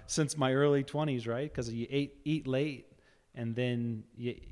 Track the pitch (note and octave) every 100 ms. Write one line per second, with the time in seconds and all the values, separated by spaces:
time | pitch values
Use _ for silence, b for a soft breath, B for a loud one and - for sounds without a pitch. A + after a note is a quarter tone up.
0 | - - D3 D3+ C3 C3 D3 C#3+ C#3 D3
1 | D3+ B2+ A2+ A#2 D3 - A#2 A#2 A#2 C#3
2 | C#3+ - D3 D#3 C3 C3 D3+ C3 - -
3 | b b b - A#2 A2+ B2 A#2+ A#2+ A2+
4 | - - A#2+ - -